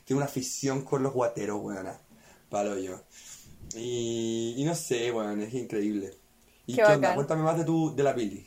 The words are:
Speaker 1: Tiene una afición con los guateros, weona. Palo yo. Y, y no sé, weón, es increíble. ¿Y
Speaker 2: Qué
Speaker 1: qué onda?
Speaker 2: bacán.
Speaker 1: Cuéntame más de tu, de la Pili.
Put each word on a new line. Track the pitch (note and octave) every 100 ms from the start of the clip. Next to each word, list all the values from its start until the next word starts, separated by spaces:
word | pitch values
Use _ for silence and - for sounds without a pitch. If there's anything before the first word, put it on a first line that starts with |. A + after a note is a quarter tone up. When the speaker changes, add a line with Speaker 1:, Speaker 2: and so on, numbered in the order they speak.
Speaker 1:
Tiene | - C3+
una | C#3
afición | C3 - - C#3 C3+
con | C3 C#3
los | C3
guateros, | B2 A#2 - G2+ G#2
weona. | G#2 F#2+ F#2 - - - - - -
Palo | G#2 G#2 G2
yo. | F#2 F#2 - - - - - - - A2+
Y, | B2 A#2+ A#2 A#2 A2+ A2+ A#2 B2
y | D3+
no | E3+
sé, | - A#2+ A#2+
weón, | A#2 G#2 G#2
es | G#2+
increíble. | B2 A2+ A2 G#2 G#2 F#2+ - _ _ _ _ -
¿Y | B2+
Speaker 2:
Qué |
Speaker 1:
qué | G#3+ D3
onda? | B2+
Speaker 2:
bacán. | C#3
Speaker 1:
Cuéntame | C#3 D#3+
más | D#3 E3
de | D#3
tu, | E3 D#3 B2+
de |
la | C#3 B2
Pili. | G#2 F#2+